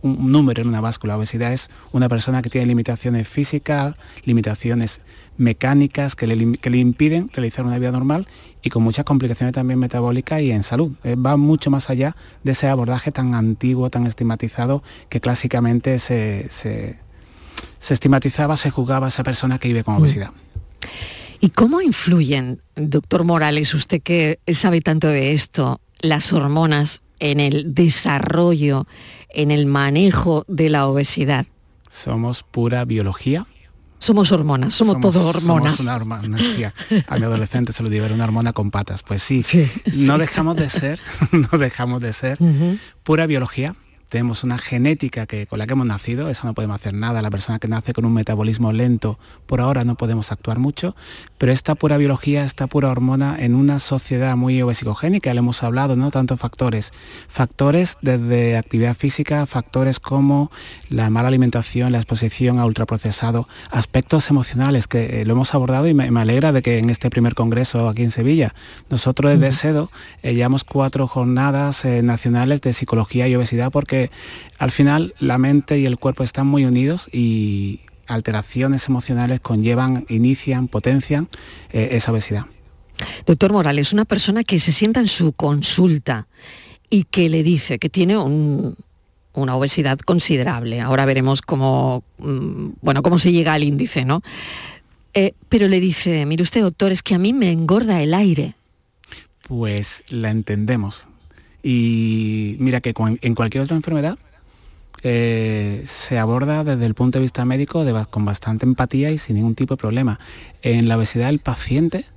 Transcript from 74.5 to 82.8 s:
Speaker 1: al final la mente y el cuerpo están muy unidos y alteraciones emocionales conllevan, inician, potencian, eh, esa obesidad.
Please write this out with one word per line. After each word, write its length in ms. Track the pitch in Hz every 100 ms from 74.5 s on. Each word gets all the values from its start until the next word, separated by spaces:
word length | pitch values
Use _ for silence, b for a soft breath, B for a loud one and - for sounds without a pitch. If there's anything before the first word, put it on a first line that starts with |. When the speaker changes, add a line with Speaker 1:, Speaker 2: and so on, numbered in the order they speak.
| B
Speaker 1:
al 140 | 135
final 420 | - 139 147 175 -
la 180 | 135 123
mente 400 | 131 143 - 147
y 80 | 135
el 140 | 123
cuerpo 240 | 135 127
están 240 | 127 - 139
muy 180 | 143 131
unidos 420 | 123 135 175 -
y 680 | 123 120 110 104 101 98 98 - - -
alteraciones 800 | 117 110 107 104 127 135 135 -
emocionales 520 | 127 - 123 120 127
conllevan, 640 | - 110 110 120 131 127 110
inician, 580 | 113 120 135 - 127 127
potencian, 640 | 110 - 135 - 147 170 B B B B
eh, 180 | - 110
esa 200 | 120 117
obesidad. 360 | 113 - 104 120 - - -